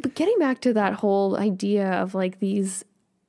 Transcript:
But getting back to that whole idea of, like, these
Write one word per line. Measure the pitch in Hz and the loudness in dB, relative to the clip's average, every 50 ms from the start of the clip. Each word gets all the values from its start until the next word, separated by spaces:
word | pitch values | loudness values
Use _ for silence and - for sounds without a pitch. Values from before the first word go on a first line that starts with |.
But | - 254 - | -4 -4 -2
getting | - 311 381 480 427 | -2 0 2 2 2
back | 311 269 254 - | 2 0 0 0
to | - 254 226 | 0 2 2
that | 214 202 196 208 | 2 2 0 -2
whole | - - 202 196 196 196 196 190 - | 0 0 2 2 2 2 2 0 0
idea | 202 214 185 185 - 202 208 202 196 190 | 0 0 -2 -2 -2 0 0 2 2 0
of, | 185 190 185 190 190 | 0 -2 -2 -2 -2
like, | 190 185 185 185 - | -2 -2 -2 -4 -4
these | 208 190 196 202 190 190 185 - - _ _ _ _ _ _ _ _ | -4 -2 0 0 -2 -2 -4 -8 -12 _ _ _ _ _ _ _ _